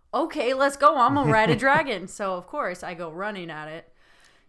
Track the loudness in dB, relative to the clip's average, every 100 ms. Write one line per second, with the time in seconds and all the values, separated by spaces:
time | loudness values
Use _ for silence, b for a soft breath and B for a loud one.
0 | -6 -2 -2 0 0 2 2 6 4 6
1 | 2 4 2 4 4 2 4 2 2 -6
2 | -8 -8 -6 -6 -8 -6 -6 -6 -10 -10
3 | -12 -8 -8 -8 -10 -12 -12 -14 -18 b
4 | b b b b